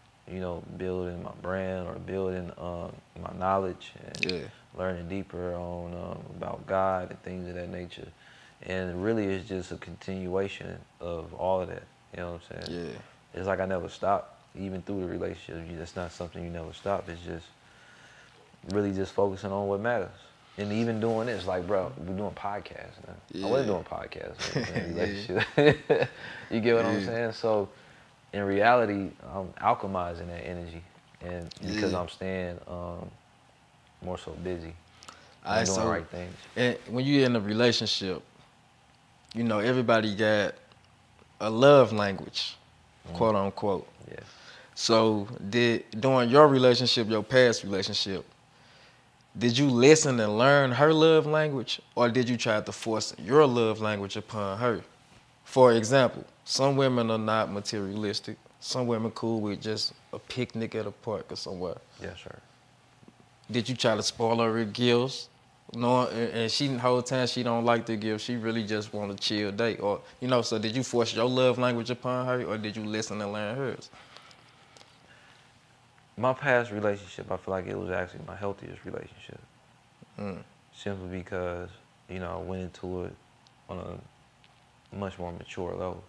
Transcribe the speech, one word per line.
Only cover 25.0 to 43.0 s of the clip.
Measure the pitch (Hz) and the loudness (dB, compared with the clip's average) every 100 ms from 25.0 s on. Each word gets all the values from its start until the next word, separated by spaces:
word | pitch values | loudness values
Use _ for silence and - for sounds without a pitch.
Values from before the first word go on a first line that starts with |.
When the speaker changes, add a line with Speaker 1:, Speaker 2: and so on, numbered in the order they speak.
| 90 101 107 180 - - 147 143 - 151 131 - | -2 -4 -4 -2 0 6 6 6 2 2 0 -4
Speaker 1:
<laughs> | - - - | -16 -14 -4
You | 113 | 0
get | 113 117 | 4 4
what | 113 | 4
I'm | 104 | 0
Speaker 2:
Yeah. | 98 | -2
Speaker 1:
saying? | 117 117 | -2 -4
So | 113 113 107 98 - - - - _ - | -2 0 0 0 -8 -20 -20 -20 _ -10
in | 101 | -4
reality, | 98 98 110 123 107 101 95 - - | 0 4 6 6 4 0 -4 -8 -10
I'm | 95 92 - | -8 -8 -2
alchemizing | 104 120 101 92 87 85 87 | 0 0 -2 -4 -4 -8 -10
that | 85 - | -10 -10
energy, | 87 85 82 87 - _ - | -10 -10 -14 -18 -20 _ -14
and | 87 87 85 - | -10 -8 -10 -12
because | 98 107 98 | -8 -2 -2
Speaker 2:
Yeah. | 90 | -2
Speaker 1:
I'm | 82 | -4
staying, | - 95 92 90 87 - | -8 -6 -4 -6 -8 -10
um, | 87 87 87 95 - _ _ _ _ _ _ _ - | -10 -10 -10 -12 -16 _ _ _ _ _ _ _ -14
more | 92 90 | -8 -8
so | - 80 | -10 -10
busy, | 90 87 82 85 _ - - - - - | -6 -6 -8 -16 _ -20 -20 -20 -20 -14
I'm | - | -2
Speaker 2:
All | 110 | 2
right, | 110 | 2
Speaker 1:
doing | 95 | 2
Speaker 2:
so | |
Speaker 1:
the | 87 | 0
right | 85 80 | 0 -4
things. | 87 90 - - - | -10 -10 -14 -10 0
Speaker 2:
and | 123 - - | 0 0 -6
when | 120 135 | -2 2
you're | 143 131 | 6 6
in | 117 | 4
a | |
relationship, | 101 110 120 113 110 - 95 87 - - - _ _ _ _ _ _ _ - | 2 4 4 4 0 -2 -4 -6 -10 -20 -20 _ _ _ _ _ _ _ -10
you | 113 | -2
know, | 117 107 | 0 2
everybody | 117 127 117 113 107 98 | 2 2 4 4 4 2
got | 110 107 95 - - - _ _ _ _ - - | 4 4 2 -4 -18 -20 _ _ _ _ -20 -6
a | 107 | -2
love | 113 139 143 113 | 6 10 10 10
language, | 107 101 95 - - - - _ _ _ _ | 4 0 -2 -8 -8 -8 -10 _ _ _ _